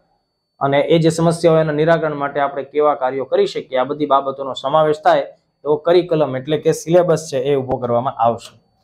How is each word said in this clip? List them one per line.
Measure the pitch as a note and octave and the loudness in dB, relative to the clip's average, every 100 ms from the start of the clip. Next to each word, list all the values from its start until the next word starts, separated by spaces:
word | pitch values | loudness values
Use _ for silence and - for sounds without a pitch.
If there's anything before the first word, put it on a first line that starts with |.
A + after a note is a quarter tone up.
| _ _ _ _ _ _ | _ _ _ _ _ _
અને | C#3 C#3+ | 0 0
એ | C#3+ E3 | 2 4
જે | E3 | 4
સમસ્યાઓ | E3 E3 E3 E3 D#3+ | 2 0 2 4 4
એના | D#3+ | 2
નિરાકરણ | D3 D#3 E3 D#3 | 0 2 2 0
માટે | C#3+ C#3+ C#3+ | -4 -4 -2
આપણે | C#3+ C#3+ | -4 -4
કેવા | C3 D3 D3+ | -6 0 2
કાર્યો | C#3+ C3 C3+ | 2 -2 -4
કરી | B2 F3+ G3 | -2 0 0
શકીએ, | D3+ - B2+ | -4 -4 -2
આ | |
બધી | C3 D3 C#3+ | -2 -4 0
બાબતોનો | C3+ C3+ C3+ C3+ | 0 0 -6 -8
સમાવેશ | A#2+ C3+ D#3 D#3 D3+ | -8 -2 2 2 2
થાય | F#3 D#3+ - - _ _ | 2 2 0 -12 _ _
એવો | C#3+ D3+ | -4 -2
કરિક્યુલમ | E3 F3 E3+ D#3+ C#3+ C3 | 2 2 2 0 0 -4
એટલે | C3 D#3 | -4 -2
કે | D#3+ | 0
સિલેબસ | D#3+ - F3 E3 D#3 - | -2 2 2 4 0 -2
છે | C3+ | -4
એ | C3+ | 0
ઊભો | C#3 B2+ B2+ | -2 -2 -4
કરવામાં | A#2+ A#2+ C3 | -2 -2 -2
આવશે. | - A#2 A2 - - _ _ | 0 0 -2 -8 -20 _ _